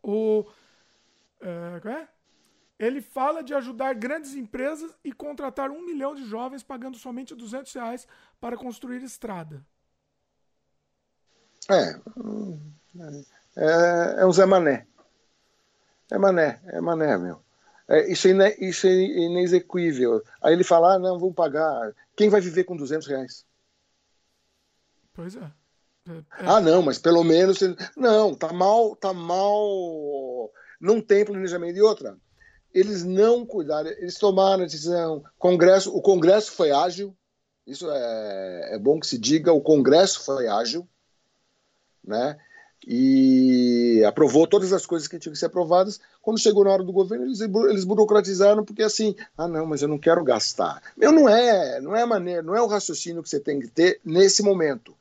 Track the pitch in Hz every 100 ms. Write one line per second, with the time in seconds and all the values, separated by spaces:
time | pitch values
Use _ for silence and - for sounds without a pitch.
0 | 208 214 220 214 208 _ _ _ _ _
1 | _ _ _ _ 185 170 175 175 202 285
2 | 311 _ _ _ _ _ _ _ 214 269
3 | - 269 269 330 254 285 254 233 262 240
4 | 240 320 285 277 220 247 269 311 330 _
5 | 277 - 294 294 269 - 269 302 349 302
6 | 277 285 240 220 254 269 _ 262 262 247
7 | 262 240 262 247 226 262 262 262 233 240
8 | _ _ _ _ 233 233 247 220 247 247
9 | 254 - 226 185 160 143 139 _ _ _
10 | _ _ _ _ _ _ _ _ _ _
11 | _ _ _ _ _ _ - 190 90 -
12 | - 247 220 214 202 156 151 147 _ 175
13 | 156 143 139 _ _ - 156 165 175 170
14 | 170 - 185 175 190 190 160 131 _ _
15 | _ _ _ _ _ _ _ _ _ _
16 | _ 208 196 180 151 - 180 165 170 165
17 | 151 98 90 - _ _ _ _ - 156
18 | 185 170 185 190 196 - 185 170 190 185
19 | 190 180 170 175 180 175 - 180 170 135
20 | 123 110 - _ 151 170 180 170 170 190
21 | 185 180 180 175 165 147 160 127 110 -
22 | _ - 208 208 180 165 180 170 135 156
23 | 143 135 123 - _ _ _ _ _ _
24 | _ _ _ _ _ _ _ _ _ _
25 | _ - 170 233 160 _ _ _ _ _
26 | - 165 156 - 180 214 165 175 156 123
27 | 165 170 165 165 190 190 190 175 185 -
28 | 247 214 208 135 160 180 190 226 220 -
29 | 196 180 170 185 202 208 208 196 175 160
30 | 147 139 131 123 110 _ - _ 170 226
31 | 214 202 208 196 185 175 170 180 214 208
32 | 117 95 _ _ _ _ _ 185 202 196
33 | 175 185 220 240 233 214 147 151 156 -
34 | 175 - 208 190 190 190 175 156 160 175
35 | 165 151 - _ 180 180 175 190 190 196
36 | 196 190 160 208 214 - 160 143 180 170
37 | 202 190 _ _ _ _ - 143 170 139
38 | 117 110 107 95 95 87 82 107 113 156
39 | - 120 113 156 165 156 156 151 127 156
40 | 190 - - 135 117 104 117 156 180 _
41 | _ _ _ _ _ _ _ _ _ _
42 | 92 107 135 151 _ - _ _ - 120
43 | 131 135 131 131 131 127 123 120 120 113
44 | 107 123 147 139 165 202 185 185 - 165
45 | 147 170 165 147 170 180 160 175 190 190
46 | _ _ - 220 220 202 196 196 185 190
47 | 185 233 254 214 214 196 202 202 185 208
48 | 214 208 185 185 202 214 208 208 220 -
49 | 220 196 - - 170 160 160 143 147 147
50 | 165 175 143 117 - - 87 73 - -
51 | 285 320 262 220 247 196 139 131 147 214
52 | 240 208 175 175 160 214 233 208 190 156
53 | 170 170 156 143 147 143 120 - 180 -
54 | - 170 190 190 202 190 156 123 - _